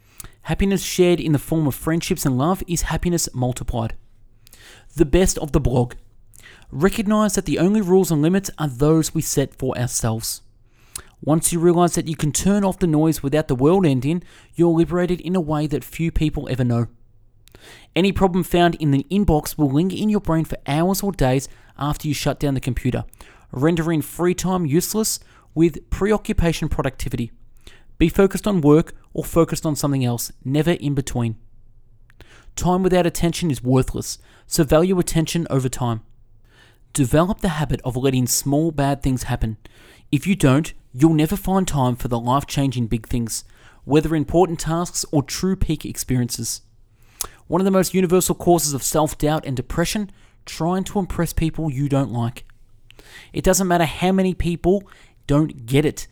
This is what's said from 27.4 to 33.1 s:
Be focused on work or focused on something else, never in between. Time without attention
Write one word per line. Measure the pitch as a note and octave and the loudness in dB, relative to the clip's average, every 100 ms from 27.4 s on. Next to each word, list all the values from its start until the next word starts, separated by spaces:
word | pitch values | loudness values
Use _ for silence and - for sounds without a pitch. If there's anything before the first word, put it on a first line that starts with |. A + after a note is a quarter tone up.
| - - - - - - | -20 -20 -20 -20 -14 0
Be | E3 | 0
focused | - F#3+ F#3 G#3+ | 4 2 2 -2
on | F#3+ | 2
work | D3 D3+ - - - | 6 6 4 -10 -12
or | - | -10
focused | - E3 D#3+ D#3+ E3 | -2 2 2 0 -4
on | C#3+ | -2
something | D3 C3+ | -2 0
else, | B2 A#2+ - - | -2 -2 -8 -10
never | B2+ D3 D#3+ | -4 0 0
in | F3 C#3+ C#3 | 0 -2 -4
between. | - B2 A#2 A2 - - - - - - - - - - - - | -4 -2 -4 -6 -14 -20 -20 -20 -20 -20 -20 -20 -20 -20 -16 -4
Time | E3+ F3+ | 0 2
without | F#3 F3+ | 4 4
attention | E3+ | 2